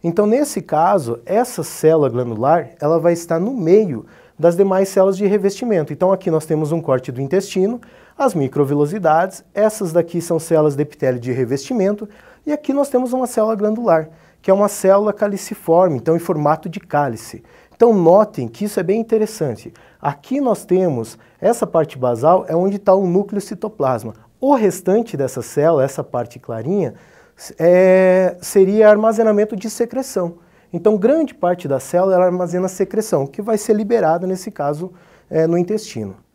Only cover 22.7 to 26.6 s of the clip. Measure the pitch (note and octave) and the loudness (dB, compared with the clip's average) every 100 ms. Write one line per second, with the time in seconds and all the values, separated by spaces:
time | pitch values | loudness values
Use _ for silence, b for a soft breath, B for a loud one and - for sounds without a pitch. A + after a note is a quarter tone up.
22.7 | G3 G3+ F#3+ F#3 F3+ G3+ G#3 - G3 G#3+ | 0 2 2 2 0 -2 -8 -8 -10 -10
23.7 | - C3+ A#2+ A2+ - b _ C4 C#4 G#3 | -4 -2 -2 -6 -16 b _ 2 4 2
24.7 | - - G#3 A#3 C#3+ C3 - - - D#3 | 0 0 0 0 -4 -4 -6 -6 0 2
25.7 | D#3 C#3 - C3+ B2 A#2+ - - A2+ | 2 0 -4 -8 -8 -8 -14 -12 -8